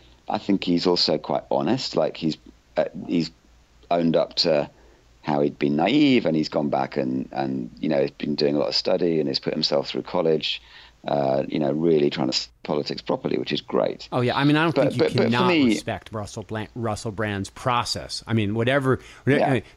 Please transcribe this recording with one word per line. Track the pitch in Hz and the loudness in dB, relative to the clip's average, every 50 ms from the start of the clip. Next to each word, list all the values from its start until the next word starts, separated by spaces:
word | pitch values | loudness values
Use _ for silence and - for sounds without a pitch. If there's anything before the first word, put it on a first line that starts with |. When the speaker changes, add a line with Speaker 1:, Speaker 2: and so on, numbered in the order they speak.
| - - - _ _ - | -20 -20 -20 _ _ -6
Speaker 1:
I | - 104 | -6 -4
think | - - 101 90 - | 0 0 0 0 2
he's | 92 87 87 82 90 | 2 2 2 4 2
also | 90 87 - - 78 71 | 2 2 2 2 0 0
quite | - - 71 64 - - | 0 -2 -4 -4 -2 -2
honest. | - 69 71 87 123 131 - - - | -2 0 0 0 -2 -2 -2 -2 0
Like, | 85 78 71 - - | 0 0 0 -2 -2
he's, | 82 80 73 - - - - _ _ _ - | -4 -4 -4 -4 -8 -20 -20 _ _ _ -2
uh, | - 78 - - - - - | -2 -2 -2 -4 -10 -6 -2
he's | - 85 80 - - _ _ _ - _ _ _ _ _ - - | 0 0 0 -2 -6 _ _ _ -20 _ _ _ _ _ -6 -2
owned | 85 87 85 82 78 | 0 2 2 2 2
up | 85 - - - - | 2 0 0 -2 -2
to | - 85 78 73 69 - - - - - - _ _ _ _ _ | 0 2 2 2 0 -2 -6 -20 -20 -20 -20 _ _ _ _ _
how | - 76 73 71 | -4 -2 0 2
he'd | 73 73 67 - | 2 0 0 0
been | 73 71 73 | 0 0 2
naive, | 73 85 101 131 156 151 139 127 117 - | 2 2 2 4 4 6 6 4 4 4
and | 82 80 | 2 2
he's | 78 76 - | 2 0 0
gone | - 82 73 71 | -2 -2 -2 0
back | 69 69 65 65 - 71 | 0 0 -2 -2 -2 -2
and, | 67 64 64 65 64 - | -2 -2 -2 -4 -4 -6
and, | - 67 69 67 65 65 60 58 - - | -6 -6 -4 -4 -4 -6 -6 -8 -10 -6
you | - 78 | -4 0
know, | 73 69 | 0 2
he's | 69 71 | 0 0
been | - - - 73 73 | -2 -6 -6 -4 -2
doing | 71 76 71 73 | 0 0 0 2
a | 73 | 0
lot | - - | 0 -2
of | - | -2
study | - - - 95 90 92 85 82 78 | -2 0 0 0 2 2 2 2 0
and | 73 69 | 0 0
he's | 67 - | -2 -4
put | - - - | -4 -4 -4
himself | 78 78 - 78 69 69 - | -2 -2 0 0 -2 -2 -2
through | - 65 | -6 -6
college, | - - - 90 85 82 80 76 - - - - - - - - - - _ _ - - | -6 -4 -2 0 2 2 2 0 0 -4 -6 -8 -10 -16 -20 -20 -20 -20 _ _ -6 -4
uh, | 71 71 69 67 67 69 - - | -2 0 0 0 0 0 -2 -2
you | - 78 | -2 -2
know, | 73 67 | 0 0
really | 71 78 82 85 80 76 71 71 | 0 0 2 4 4 4 4 2
trying | - - 67 65 | 2 0 -2 -2
to | 65 | -2
s-, | - - - _ _ - | -4 -6 -8 _ _ -6
politics | - 78 73 69 - 76 - | -4 -2 -2 -2 -4 -6 -8
properly, | - - - - - 76 - - | -4 -4 -4 -4 -2 -2 -2 -2
which | 69 - 73 | -4 -4 -4
is | - | -6
great. | - - - 62 52 50 - - - - | -6 -2 0 0 0 0 -2 -6 -10 -6
Speaker 2:
Oh, | - 127 | -2 -2
yeah. | 123 123 - 131 | 0 0 2 2
I | 139 | 4
mean, | 147 147 151 | 4 4 4
I | 160 | 2
don't | 165 139 | 2 2
Speaker 1:
But, | 139 | 2
Speaker 2:
think | 127 - 117 | 2 2 2
you | 123 | 2
Speaker 1:
but, | 156 - - | 2 2 2
but | - | 2
for | - 226 | 2 2
Speaker 2:
cannot | 117 120 127 123 | 2 2 2 4
Speaker 1:
me | 175 156 135 | 4 4 4
Speaker 2:
respect | 117 101 101 - 117 104 87 - - | 4 2 2 -2 -6 -8 -8 -8 -10
Russell | 107 110 104 - - 117 95 | -10 -8 -8 -8 -10 -12 -10
Blan-, | - 107 107 107 - - | -8 -6 -6 -6 -8 -8
Russell | 123 117 113 107 - - 113 | -6 -4 -4 -4 -4 -6 -6
Brand's | 95 87 110 104 101 98 98 - | -4 -4 -2 -2 -2 -2 -4 -6
process. | - - - 131 123 120 110 - - 92 69 - - - - - | -8 -6 -2 0 0 0 0 -2 -4 -6 -8 -10 -12 -12 -6 -2
I | 117 | 0
mean, | 113 104 98 107 | 0 0 0 0
whatever. | 113 113 120 135 143 131 131 123 - - - - - - | 0 0 2 2 2 2 2 0 0 -2 -10 -16 -6 0
Speaker 1:
Yeah. | 131 139 - - 143 | 2 2 4 4 2
Speaker 2:
I | 131 | 2
mean, | 113 - - - | 0 -2 -4 -2